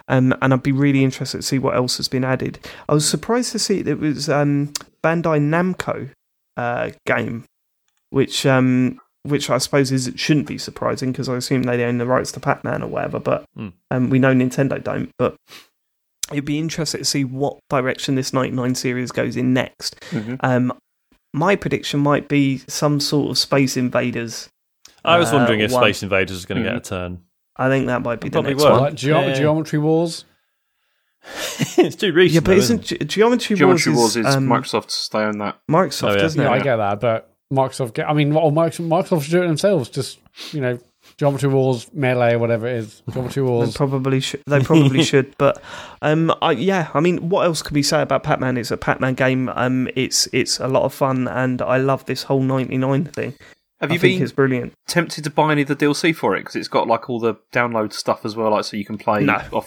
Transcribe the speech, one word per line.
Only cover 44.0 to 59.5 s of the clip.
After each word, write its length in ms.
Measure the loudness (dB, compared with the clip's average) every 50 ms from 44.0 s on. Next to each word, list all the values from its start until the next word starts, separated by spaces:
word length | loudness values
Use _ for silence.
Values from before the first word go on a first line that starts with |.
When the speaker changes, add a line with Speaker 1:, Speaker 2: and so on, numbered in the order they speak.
| 0 0 0 0
Speaker 1:
should. 220 | 0 -2 -6 -10 -4 0
They 140 | 2 2
probably 420 | 4 4 4 4 6 4 4 4 2
Speaker 2:
<laughs> 80 | 4
Speaker 1:
should. 260 | 2 2 2 0 -2 0
But, 240 | 2 2 2 0 -6 -14 -16 -16 -16 -18 -12 -4
um, 320 | -2 0 2 2 2 2 0 0
I, 100 | 0 0 0
yeah, 360 | 2 0 0 0 0 -2 -2 0
I 60 | 0
mean, 280 | 2 2 2 0 -2 -2
what 160 | 0 2 2
else 160 | 0 0 -2
could 140 | -6 -4 -2
we 80 | -2 0
say 180 | 2 0 0
about 220 | 0 0 0 -2 0
Pac-Man? 340 | 0 -2 0 0 -2 -2 -2
It's 140 | -4 -4
a 60 | -6 -4
Pac-Man 360 | -2 -4 -2 -2 -2 -2 0
game. 340 | 0 0 0 0 0 -2 -2
Um, 400 | -2 -2 -2 0 0 0 -2 -2 -2
it's, 320 | -2 -4 -2 -2 -2 -2 0
it's 280 | 0 -2 -2 0 -2 -4
a 80 | -2 0
lot 160 | 0 0 0
of 100 | 0 0
fun, 340 | -2 -2 0 0 -2 -4 -4
and 340 | -4 -2 -2 -2 -2 -2
I 160 | -2 0 0 0
love 280 | 2 0 0 -2 -2
this 180 | -6 -8 -8 -4
whole 180 | -2 0 0
ninety-nine 640 | 0 0 0 -2 -2 -2 -2 -2 0 0 0 0 -2
thing. 280 | -2 -6 -8 -8 -8 -10 -14 -20 -20 -20 _ _ _ _ _
Speaker 3:
Have 80 | -4 -2
Speaker 1:
I 60 | 0
Speaker 3:
you 40 | 2
Speaker 1:
think 160 | 2 2 2 2
Speaker 3:
been 60 | 0
Speaker 1:
it's 80 | -2
brilliant. 420 | 0 0 2 2 0 -2 -4 -8 -14 _ _ -4
Speaker 3:
tempted 360 | -2 -2 -2 -2 -6 -8 -8
to 80 | -4
buy 200 | 0 0 2 2
any 120 | 2 2 0
of 40 | 0
the 60 | 0
D 140 | 0 0 0
L 80 | 0
C 180 | 2 0 0 0
for 220 | 0 0 0 0 -2
it? 80 | -4
'Cause 100 | -6 -8
it's 120 | -8 -6 -2
got, 200 | 0 0 2 2
like, 220 | 0 0 0 -4
all 100 | -4 -2
the 140 | 0 0 -2 -2 _ _
download 420 | -2 -2 -2 0 0 -2 -2 -2 -4
stuff 300 | -4 -2 -2 -2 -2 -4
as 100 | -6 -4
well, 160 | -2 0 2
like, 120 | 2 0 0
so 140 | -2 -6 -8
you 80 | -8
can 140 | -8 -10 -6
play 240 | -2 0 0 2 2
Speaker 1:
No. 80 | 2 2
Speaker 3:
offline 320 | 0 -2 -4